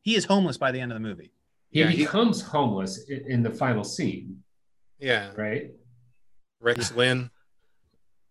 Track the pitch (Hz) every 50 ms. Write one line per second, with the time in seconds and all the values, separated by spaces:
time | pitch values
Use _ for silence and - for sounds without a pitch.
0 | _ 208 226 202 - - 196 202 190 160 123 - 143 131 127 127 127 120 117 110
1 | 110 110 95 85 76 - _ _ _ _ _ _ _ _ - 151 160 165 170 -
2 | 151 - - 202 240 226 190 - - - - 147 139 117 98 95 95 95 - -
3 | - - 139 127 - 135 127 120 117 113 - - 139 127 117 107 98 - - -
4 | 160 101 - - - 92 92 - - _ _ _ _ _ _ _ _ _ _ _
5 | 143 131 120 107 101 101 101 107 107 107 110 139 - - - - - - - -
6 | _ _ _ _ - - - - - _ _ _ 117 117 120 120 117 - - 120
7 | 123 127 127 127 123 123 - _ _ _ _ _ _ _ _ _ _ _ _ _
8 | _ _ _ _ _ _